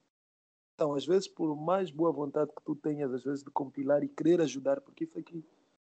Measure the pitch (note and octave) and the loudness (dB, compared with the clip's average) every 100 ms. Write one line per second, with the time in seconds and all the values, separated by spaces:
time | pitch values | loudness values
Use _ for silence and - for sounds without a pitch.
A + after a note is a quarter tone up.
0 | _ _ _ _ _ _ _ - D3+ C#3+ | _ _ _ _ _ _ _ -2 0 0
1 | C3+ F#3+ G3 - D#3+ D3 D#3+ F#3+ F3+ C#3+ | 2 0 0 -4 -2 -2 0 0 0 0
2 | E3+ C#3+ C#3+ D3+ D3+ - - D3 D#3 D3 | 2 2 -2 0 -2 -4 -8 -4 -4 -2
3 | C#3 B2+ C3+ C#3 - - C3+ C#3 C3+ D3 | -2 -2 -4 -6 -6 -6 -6 -4 2 2
4 | C#3 - D#3 F3 D3 C3+ C3+ C#3 - - | 2 0 4 4 4 0 0 -2 -4 -10
5 | D#3+ E3+ D3+ E3+ - _ _ _ | -8 -8 -12 -14 -14 _ _ _